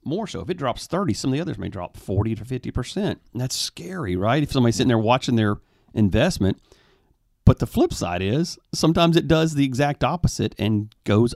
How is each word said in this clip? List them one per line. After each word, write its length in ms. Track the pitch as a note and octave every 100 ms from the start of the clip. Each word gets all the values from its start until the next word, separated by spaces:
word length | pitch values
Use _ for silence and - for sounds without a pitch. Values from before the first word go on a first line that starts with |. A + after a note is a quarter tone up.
more 220 | B2+ F3 A3
so. 140 | F2+
If 80 | A#2
it 80 | F3+
drops 300 | C3+ A2 -
thirty, 260 | F3 F#3
some 180 | G2 C#3
of 40 |
the 60 | C3+
others 160 | F3+ G#2
may 100 | F2+
drop 300 | F#2 F2 -
forty 360 | - G2+ A2
to 100 | G#2+ A2+
fifty 240 | B2+ -
percent. 500 | - B2 F#3 G3 - _
And 100 | A2
that's 140 | B2+ -
scary, 600 | - - F3 F#3 G#2+ F2+
right? 260 | G#2 C#3+
If 100 | C#3+
somebody's 240 | C#3 A#2+ A2
sitting 120 | B2
there 80 | A2+
watching 380 | A2 C3 - A#2
their 200 | G#2+ G#2+ - _ _
investment. 640 | - G#2 F#2+ D#3 - F#2+ - _ _ _ _ _ _ _ _
But 140 | - C3
the 80 | A#2
flip 260 | - F4
side 300 | - F2+ F2+
is 340 | F#2+ C3 F3 - _
sometimes 440 | - D#3 E3+ E3+ E3
it 100 | D3
does 280 | D#3+ D#3+
the 100 | D3
exact 400 | C#3 B2 C#3+ C#3+
opposite 500 | B2 F3 - - G#2+ -
and 340 | G#2 G#2+ G#2+ _
goes 320 | - G2+ A#2